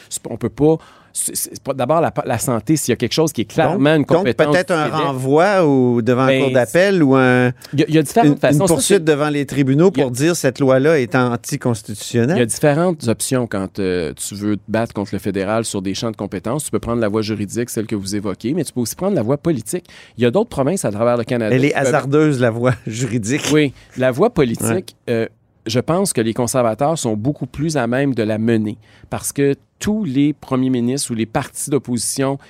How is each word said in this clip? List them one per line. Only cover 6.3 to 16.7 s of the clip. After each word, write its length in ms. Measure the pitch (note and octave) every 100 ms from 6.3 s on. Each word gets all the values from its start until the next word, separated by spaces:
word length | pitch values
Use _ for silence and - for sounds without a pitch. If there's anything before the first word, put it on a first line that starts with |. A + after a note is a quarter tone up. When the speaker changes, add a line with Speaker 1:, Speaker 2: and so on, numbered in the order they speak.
| C3+
Speaker 2:
la 60 | C#3
cour 80 |
d'appel 500 | C3 A#2 E3 G3 G3
ou 120 | C#3+ C3
un, 300 | C3 B2+ B2 B2 -
Speaker 1:
il 60 | C#3+
y 20 |
a, 20 | D#3+
il 60 | D#3
y 20 |
a 40 |
différentes 280 | D3 - D3+
Speaker 2:
une, 80 | C#3+
Speaker 1:
façons. 220 | C3+ D3
Speaker 2:
une 60 | F#3
Speaker 1:
Ça, 40 | E3
Speaker 2:
poursuite 220 | - G3
Speaker 1:
c'est 40 |
Speaker 2:
devant 240 | D#3 C#3+ D3+
les 160 | D3 C#3
tribunaux 460 | B2+ C3+ C#3 F#3
Speaker 1:
il 40 | C#3
y 20 |
a 40 | C3+
Speaker 2:
pour 60 |
dire, « 240 | A#2+ D#3 E3+
Cette 240 | C#3 A#2+
loi-là 360 | C#3 C3 C#3+ D#3+
est 140 | A#2+ C3
anticonstitutionnelle. » 1200 | B2 A#2 - C#3+ B2+ A2+ - G#2 - A#2+ A#2+ F3
Speaker 1:
Il 20 |
y 40 |
a 20 | A#2
différentes 600 | - D3+ C#3+ F3+ E3 A#2+
options 360 | A2 - C3 A#2
quand, 340 | G2+ F#2+ -
euh, 340 | F#2+ F2+ D#2
tu 220 | C2 - G2+
veux 200 | G#2 G#2
te 60 | G#2+
battre 240 | G#2+ A#2
contre 200 | - G2
le 60 | G2
fédéral 460 | G#2+ F#2+ F#2+ A2 A2+
sur 160 | G#2
des 120 | F#2+ F#2
champs 160 | A#2
de 40 | G#2
compétences. 480 | G2+ F#2+ G#2+ D3
Tu 80 | -